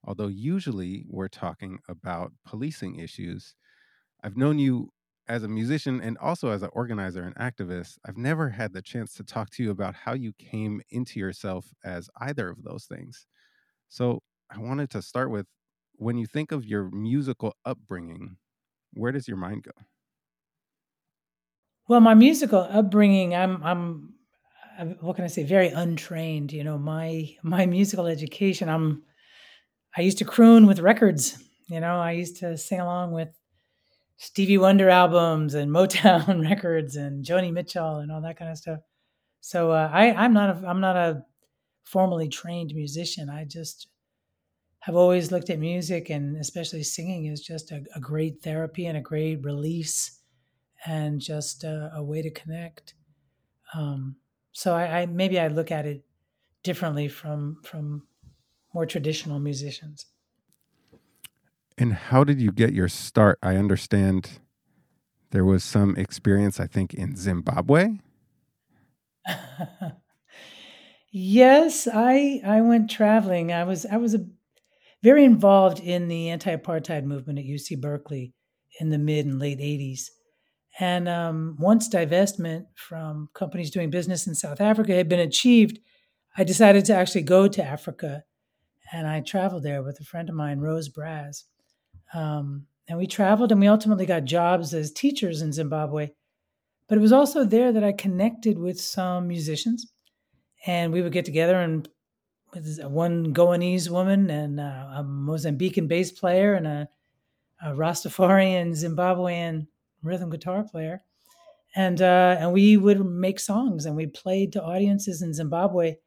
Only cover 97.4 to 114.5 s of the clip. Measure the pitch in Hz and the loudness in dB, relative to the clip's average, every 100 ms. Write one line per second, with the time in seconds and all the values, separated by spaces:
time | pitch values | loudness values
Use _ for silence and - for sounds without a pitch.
97.4 | 233 220 247 220 208 202 196 180 214 233 | 2 4 4 2 0 0 -4 0 -2 0
98.4 | 226 170 175 180 - - 185 180 175 170 | -2 -2 -4 -6 -8 -6 -4 -4 -4 -6
99.4 | 151 151 233 233 - _ _ _ _ _ | -6 -4 -4 -6 -8 _ _ _ _ _
100.4 | _ _ - 175 170 170 175 180 170 151 | _ _ -4 -2 0 -2 -2 -4 -2 0
101.4 | 165 185 170 160 151 _ _ _ _ _ | 2 2 2 -4 -6 _ _ _ _ _
102.4 | _ 175 156 156 139 147 170 170 160 147 | _ -14 -12 -10 -6 -2 -2 -2 -2 4
103.4 | 175 175 175 180 170 175 185 196 196 151 | 4 4 0 -2 -2 -2 2 2 2 0
104.4 | 147 143 143 135 135 135 143 139 143 160 | -6 -6 -8 -10 -12 -10 -8 -6 -4 -4
105.4 | 151 143 185 190 156 170 180 - 185 180 | -4 -2 -2 -2 -2 -2 -2 -4 0 4
106.4 | 202 196 156 147 147 _ _ _ _ _ | 4 2 -2 -6 -8 _ _ _ _ _
107.4 | _ _ 160 139 160 151 - - 185 196 | _ _ -8 -4 -2 -4 -8 0 4 6
108.4 | 190 185 170 160 170 160 180 180 180 170 | 4 2 -2 -4 -4 -2 0 0 -2 -4
109.4 | 170 160 156 _ _ _ 160 175 175 160 | -6 -8 -10 _ _ _ -8 -6 -8 -8
110.4 | 180 185 208 165 160 185 _ _ _ _ | -6 -6 -6 -8 -10 -10 _ _ _ _
111.4 | _ _ _ 196 190 175 185 180 180 180 | _ _ _ -2 -2 2 4 6 6 4
112.4 | 170 180 202 214 196 196 190 175 185 185 | 2 4 6 8 6 4 2 -2 -4 -4
113.4 | - 208 262 165 151 151 160 - 185 190 | -4 -2 -2 -4 -4 -6 -6 -8 -4 -2
114.4 | 196 | -2